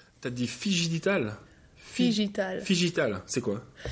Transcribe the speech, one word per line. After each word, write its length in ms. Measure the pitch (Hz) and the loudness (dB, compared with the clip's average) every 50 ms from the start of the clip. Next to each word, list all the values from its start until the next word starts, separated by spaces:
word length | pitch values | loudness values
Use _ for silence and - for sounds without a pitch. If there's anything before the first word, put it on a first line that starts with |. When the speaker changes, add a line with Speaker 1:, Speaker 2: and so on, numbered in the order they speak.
| - - _ _ | -20 -20 _ _
Speaker 1:
T'as 80 | - 131 | -8 -6
dit 160 | 123 123 123 117 | -2 -2 -2 -2
Figital ? 880 | - - - 208 185 170 170 165 165 160 - 190 202 180 120 107 104 - - - - - - - - | -2 -2 0 0 2 2 2 0 0 0 0 2 2 2 0 -2 -4 -8 -12 -18 -20 -20 -20 -20 -20
Fi- 300 | - - - - - 247 | -20 -20 -8 0 2 2
Speaker 2:
Figital. 560 | 240 214 208 214 202 202 214 190 185 190 196 | 4 4 2 0 0 0 -2 -2 -2 -4 -4
Speaker 1:
Figital, 600 | 196 - 190 170 180 170 - 170 147 113 101 92 - - | 0 2 4 4 4 4 2 2 2 2 0 -2 -6 -4
c'est 140 | - 131 | -4 -2
quoi ? 200 | 113 117 98 110 - - - - - - | 0 0 -2 -4 -6 -10 -16 -12 -10 -10